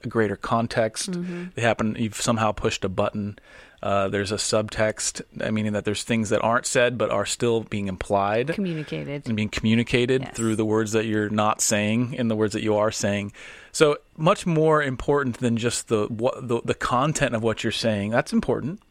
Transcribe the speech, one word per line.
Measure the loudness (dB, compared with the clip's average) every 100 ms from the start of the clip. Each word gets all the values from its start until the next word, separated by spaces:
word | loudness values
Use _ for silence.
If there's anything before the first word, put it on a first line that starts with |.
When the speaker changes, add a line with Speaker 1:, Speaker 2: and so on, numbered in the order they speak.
Speaker 1:
a | -4
greater | 0 0 0
context. | -2 0 0 0 0 -2 -6
Speaker 2:
Mm-hmm. | -6 -6 -8 -8
Speaker 1:
They | -2
happen, | 0 2 0 -2
you've | -4 -2
somehow | 0 2 0
pushed | 0 -2 -2
a | -2
button. | 0 -2 -2 -6 -8 -18 -20 -20 -10
Uh, | -2 0 0
there's | 0 -2
a | -2
subtext, | 0 0 0 0 -2 0 -6 -6 -12 -8
uh, | -4
meaning | -2 -2
that | -2
there's | -2 -4
things | -2 0 2
that | 0
aren't | 2 0 0
said | 2 2 2
but | 0
are | 0 -2
still | 0 0 0
being | -2 -4 -4
implied | -6 -2 0 2 0 0
Speaker 2:
Communicated. | -2 -4 -4 -6 -8 -6 -8 -4
Speaker 1:
and | -2
being | -2
communicated | 0 4 4 4 2 2 2
Speaker 2:
Yes. | -2
Speaker 1:
through | -4 -2 0
the |
words | 2 2 2
that | 2
you're | 2 0 2
not | 2 2 2
saying | 0 2 2 2 0 -2
and | 0
the | 2
words | 0
that | 0
you | 0
are | 2 2
saying. | 0 0 0 -2 -10 -18 -20 -12
So | 2 4 2 -6 -2
much | 2 2 2
more | 2 4 4
important | 2 -2 0 2 2 0
than | 0 0
just | 0 -2 0
the, | 0 0
what, | -2 -2 -2 -2
the, | -2
the | -2
content | -4 0 0 0 0 0 0
of |
what | 0 0
you're | -2
saying. | -2 0 0 0
That's | 0 0
important, | 0 0 -2 -2 -8 -10